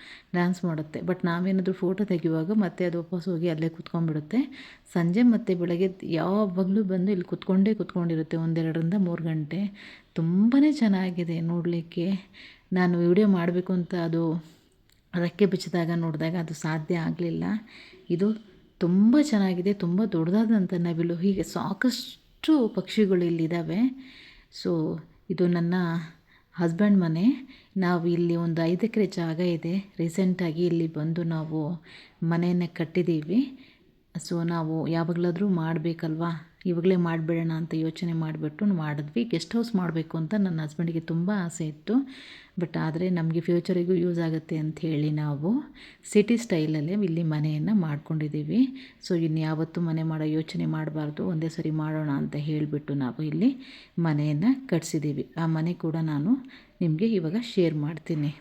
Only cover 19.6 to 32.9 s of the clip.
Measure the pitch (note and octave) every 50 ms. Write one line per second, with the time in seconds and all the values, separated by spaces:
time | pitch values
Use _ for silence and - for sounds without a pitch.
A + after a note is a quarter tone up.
19.6 | F3 G3+ G3+ G3+ F#3 E3+ F3 F#3+ A3+ G3 F#3+ E3 D#3+ E3+ F#3 A3 A#3 G#3+ A#3 G#3
20.6 | F3+ E3 F#3+ F3 E3+ E3+ E3 E3 E3+ E3+ E3+ E3 F3+ G3+ G3 G3 - - - -
21.6 | - - G3 - - B3+ - - - - - - _ _ _ _ - - D#4 C#4+
22.6 | A#3 G#3+ - F#3+ F3+ - - A3 G#3+ F#3+ F#3+ F3+ F3 E3+ E3+ E3 E3 D#3+ F3 E3+
23.6 | E3 D#3+ E3 G#3 B3 C4 C4 - - - - - - - - - - _ - -
24.6 | - F#3 F3 D#3+ D#3 E3 E3 D#3+ - - _ _ _ - F3+ D#3+ F3+ F3 F3 F3
25.6 | E3+ E3+ F3+ F#3 F3 E3+ E3 E3+ D#3+ - - _ _ _ _ _ _ _ - F3
26.6 | F3 E3 E3 F3 G#3 G#3 G3+ F#3+ F3 D#3+ D#3+ E3 F#3+ B3+ C#4+ - - - - -
27.6 | _ _ - F#3+ F#3 F3 F3+ E3+ E3+ F3 E3+ E3+ F3 E3+ E3+ E3+ E3+ E3+ D#3+ E3
28.6 | E3 E3 F3+ E3+ A3+ A3 - A3 G3+ F#3 - F3+ E3 D#3+ D#3+ D#3+ F3+ F3 E3+ D#3+
29.6 | - E3 F3+ G3 G3 - _ - E3 E3+ - G3 F#3+ F#3 F3+ F3+ F3+ E3 D3+ E3
30.6 | F3+ E3+ E3 E3 E3 D#3+ D#3+ D#3 D3+ E3 E3 F3 E3+ E3 D#3+ D#3+ D#3 D#3+ D#3 D#3+
31.6 | D3+ D3 F3 D#3+ - - - - - - _ _ E3+ E3 E3+ E3+ F3 F3 F3+ F3
32.6 | F3 E3 - - E3 D#3+